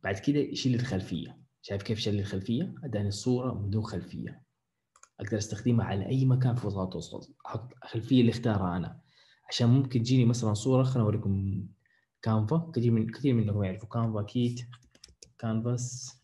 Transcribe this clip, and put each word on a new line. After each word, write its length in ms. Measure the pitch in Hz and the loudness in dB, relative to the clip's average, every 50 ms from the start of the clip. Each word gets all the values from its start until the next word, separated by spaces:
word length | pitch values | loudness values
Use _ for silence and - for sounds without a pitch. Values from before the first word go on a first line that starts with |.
| - | -2
بعد 160 | 98 98 101 | -4 -4 -2
كده 200 | - - 143 147 | 0 0 2 2
يشيل 360 | 139 - - - - 127 123 | 0 0 -4 -2 0 2 2
الخلفية. 640 | 113 123 - - 95 - - 92 80 - - - - - _ _ _ | 2 0 0 -2 -4 -2 -4 -6 -6 -6 -8 -14 -20 -20 _ _ _
شايف 220 | - - 101 98 - | -10 -6 -6 -6 -4
كيف 160 | - 117 107 | -4 -4 -2
شال 200 | - 110 104 101 | 0 0 0 0
الخلفية؟ 560 | 98 98 - 95 95 - 117 127 180 - - - - | -2 -2 -4 -6 -2 0 0 0 0 -4 -6 -10 -8
أداني 240 | 139 110 104 104 | -6 -4 -2 -2
الصورة 460 | 98 98 - - 127 127 123 127 127 110 | -2 -4 -2 0 0 0 2 0 -2 -4
من 160 | 95 98 98 | -2 -4 -2
دون 140 | 98 110 107 | -2 -2 -2
خلفية. 600 | - - 90 - - - - - - - - _ _ _ _ _ _ _ _ _ _ _ _ - _ _ - | -2 -6 -8 -8 -8 -10 -10 -10 -10 -12 -14 _ _ _ _ _ _ _ _ _ _ _ _ -20 _ _ -10
أقدر 180 | 110 104 113 | -6 -4 -4
أستخدمها 480 | 104 101 - - 101 - 127 120 117 - | -4 -4 -6 -8 -2 0 2 2 2 2
على 200 | - 95 98 95 | 0 -2 -4 -2
أي 180 | - 131 135 131 | 0 0 2 4
مكان 300 | 131 127 127 127 123 117 | 4 4 4 2 2 0
في 120 | - - | 0 -2
وسائل 160 | 104 98 98 92 | -4 -2 -2 -4
التواصل، 500 | 92 - 85 82 - - - - - - _ _ | -4 -4 -8 -10 -10 -12 -14 -14 -16 -20 _ _
أحط 280 | - - 104 - - - - - | -8 -8 -8 -8 -10 -18 -20 -18
الخلفية 380 | - - 117 104 - 135 127 | -8 -8 -6 0 4 4 6
اللي 100 | 120 117 | 6 6
اختارها 460 | - - - 120 107 98 95 90 87 | 4 2 0 0 2 2 0 0 -2
أنا. 240 | 92 82 - - - _ _ _ _ _ _ _ _ _ - | -2 -4 -6 -8 -14 _ _ _ _ _ _ _ _ _ -10
عشان 200 | - - 123 117 | -2 2 4 6
ممكن 340 | 123 135 135 127 - 123 113 | 6 6 4 4 0 0 2
تجيني 220 | 123 131 131 120 | 4 4 6 6
مثلا 280 | 123 120 - 117 110 104 | 6 4 2 2 0 0
صورة، 300 | 104 - 135 131 127 131 | 0 2 4 4 4 4
خليني 220 | 131 131 123 110 | 4 2 2 2
أوريكم 600 | 104 104 104 - 98 98 98 98 98 98 92 101 - - _ _ _ _ _ _ _ _ _ | 2 2 2 0 0 0 0 0 -2 -2 -4 -6 -8 -14 _ _ _ _ _ _ _ _ _
كانفا. 500 | - 113 110 110 107 107 156 165 165 165 - | -2 0 2 2 2 2 2 0 0 0 -2
كثير 160 | 127 117 120 | 0 2 4
من، 200 | 117 113 110 110 | 4 4 2 0
كثير 220 | - - - 139 123 | -4 -2 0 2 4
منكم 300 | 117 107 101 101 104 101 | 4 2 2 0 0 0
يعرفوا 260 | 95 92 104 - - | -2 -2 -6 -10 -6
كانفا 300 | - 117 117 113 110 104 | -4 -2 -2 0 0 -2
أكيد. 400 | 104 104 - 123 120 120 120 120 120 - - - _ _ _ - - - - _ - - _ _ | -4 -2 -2 0 0 0 -2 -4 -10 -12 -16 -20 _ _ _ -20 -20 -20 -20 _ -20 -20 _ _
كانفاس. 760 | - 113 110 110 113 120 123 120 123 123 - - - - - _ | -6 -4 -2 -2 -2 -2 -2 -2 -4 -8 -10 -12 -14 -16 -18 _